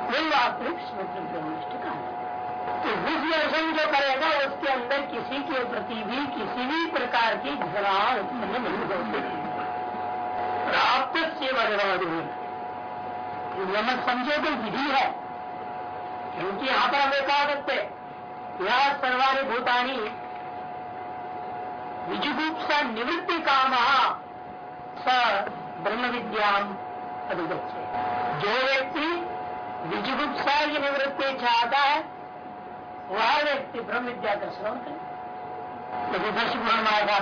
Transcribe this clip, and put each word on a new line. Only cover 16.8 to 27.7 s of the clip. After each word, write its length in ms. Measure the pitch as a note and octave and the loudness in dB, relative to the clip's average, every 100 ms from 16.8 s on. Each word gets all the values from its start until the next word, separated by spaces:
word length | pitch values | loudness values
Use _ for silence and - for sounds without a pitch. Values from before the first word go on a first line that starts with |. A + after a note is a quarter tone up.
| C4+ | 4
पर 100 | C#4 | 4
हम 160 | C#4 | 4
ये 80 | C#4 | 4
कह 220 | C4+ C#4+ D4 | 4 4 4
सकते 280 | C#4 - | 2 0
हैं, 160 | B3+ - - - - - - - - | 0 -2 -6 -12 -12 -10 -10 -8 -2
यह 320 | F#3 B3 C#4 | 2 4 4
सर्वाणि 500 | C#4 B3+ B3+ C4 C4+ | 4 2 4 4 4
भूतानि 540 | C#4 A#3 A#3+ B3 B3 C4 G#3+ - - - - - - - F5+ F#5 C5 F#4 F4+ F#4 F#4 F#4 - - - - E3+ | 2 0 2 2 2 0 -4 -6 -8 -8 -8 -8 -8 -8 -8 -8 -8 -8 -8 -6 -6 -6 -6 -6 -6 -6 -4
विजुगुप्सा 720 | G3+ C4+ D4 D#4 D#4+ - D4 | -2 0 0 0 0 2 2
निवृत्ति 560 | C4 A3 B3 E4+ F#4 E4+ | 2 0 0 -2 0 0
कामः 520 | D4 C4+ C4 B3+ A#3+ B3+ - - - - - - - - - - | 4 6 6 4 6 6 4 0 -8 -12 -12 -12 -12 -10 -10 -4
स 60 | - B3+ A#3 G3 - - - - | 2 4 4 2 0 -4 -8 -4
ब्रह्म 260 | G3+ A#3 B3 | -2 0 0
विद्याम 680 | A#3+ G3+ G#3+ G#3 G3+ G#3 F#3+ - - - - - | -2 -2 2 4 4 0 -4 -6 -6 -6 -6 -4
अधिगच्छेत्। 640 | F3 D#3+ F3+ - | -2 -2 -2 -4